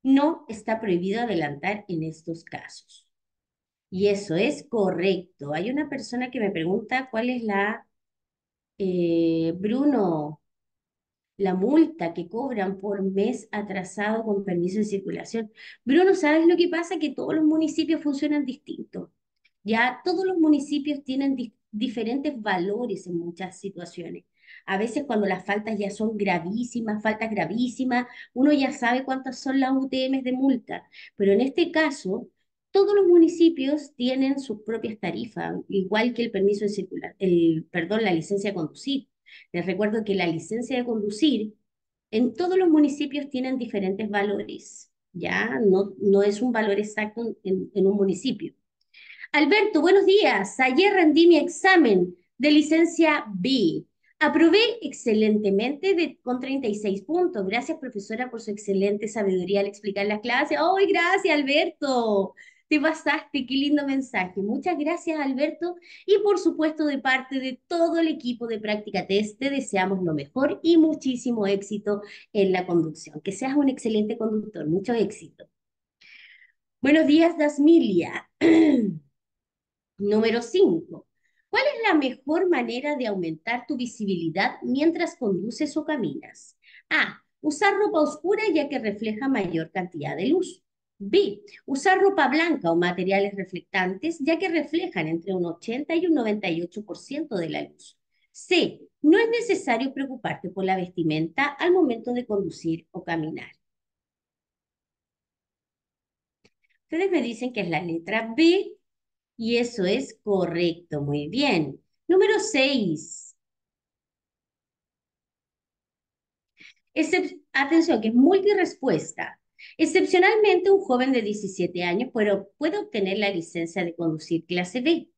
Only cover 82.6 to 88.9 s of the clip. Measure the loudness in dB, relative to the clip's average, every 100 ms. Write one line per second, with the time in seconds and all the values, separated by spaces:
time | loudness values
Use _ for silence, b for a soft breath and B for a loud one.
82.6 | -2 -4 -4 -4 -4 -4 -4 -6 -6 -8
83.6 | -6 -6 -6 -6 -4 -2 -2 -2 -2 -4
84.6 | -4 0 0 0 -6 -4 -2 -2 -4 -4
85.6 | -4 -4 -4 -4 -4 -6 -14 -20 -20 _
86.6 | b b _ -2 -2 -6 _ _ -6 2
87.6 | 2 2 2 2 0 -2 -2 0 2 0
88.6 | 0 -4 -4